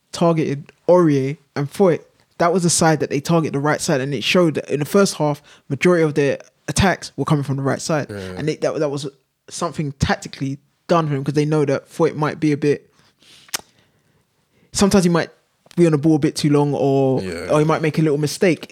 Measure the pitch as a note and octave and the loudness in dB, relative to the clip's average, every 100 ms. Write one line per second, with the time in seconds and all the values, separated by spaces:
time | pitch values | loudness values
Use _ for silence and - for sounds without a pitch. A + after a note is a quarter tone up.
0 | _ - E3+ D#3+ C#3+ C#3 - _ - F3+ | _ 0 2 2 -2 -4 -10 _ 4 4
1 | E3 C#3 C3+ D3 _ - C#3+ - F#3+ D3+ | 6 2 -2 -6 _ -6 -6 2 2 2
2 | - _ _ - E3+ F#3+ E3+ - E3 D3+ | -6 _ _ -2 0 2 0 2 2 2
3 | C#3+ C#3+ - E3+ D3 C#3 C#3+ - - C#3+ | -2 -4 0 0 0 -2 -2 -2 -2 -2
4 | C3+ C3 - F#3 E3+ C3+ - C#3+ D3 G3+ | -2 -4 0 2 2 0 -4 -4 0 2
5 | G3 - D3+ C#3+ _ - _ C#3+ F3+ F3 | 0 0 -4 -4 _ -20 _ 0 2 2
6 | D#3 D3+ C#3 - - _ - - G3 - | 2 0 0 -2 -10 _ -8 0 0 0
7 | - - C3+ D3+ C#3 C#3 C#3 B2 - D3+ | -8 -8 -2 0 0 -4 -2 -4 -4 -4
8 | A2+ G2+ F#2 F#2 D3+ D3+ - - D3+ C#3 | -4 -10 -10 -6 -6 -2 -4 -2 -4 -4
9 | C#3+ - _ _ - - F3 D3 D3 - | -10 -14 _ _ -18 -8 -6 -6 -8 -4
10 | - - - - C3+ C#3 _ _ - E3+ | -2 -2 -6 -10 -8 -8 _ _ 0 0
11 | D#3+ C#3 C#3 D3 D3+ D#3 C#3+ C#3 - - | 2 -2 -2 0 0 0 0 -2 -6 -2
12 | D#3+ C#3+ D3+ - D3+ C#3+ D3 C#3 - _ | 0 0 -4 -2 -2 0 0 -2 -6 _
13 | _ _ _ - - - - _ _ _ | _ _ _ -20 -14 -14 -14 _ _ _
14 | _ _ _ _ _ _ _ - G3+ G3+ | _ _ _ _ _ _ _ 0 4 4
15 | F3 E3+ - _ _ _ _ - E3+ D3+ | 4 0 -2 _ _ _ _ 2 4 4
16 | D#3+ D#3 D3 - D3+ D3 D3 C#3 C#3 C#3 | 2 2 0 0 2 2 2 0 2 2
17 | C3+ B2+ F#2+ E2+ F2 D3+ D#3 C#3+ D#3+ D3+ | 2 0 -2 -8 -2 0 2 0 0 0
18 | D#3 C#3+ D3 - G3 D3+ - | 0 0 -2 0 0 0 -6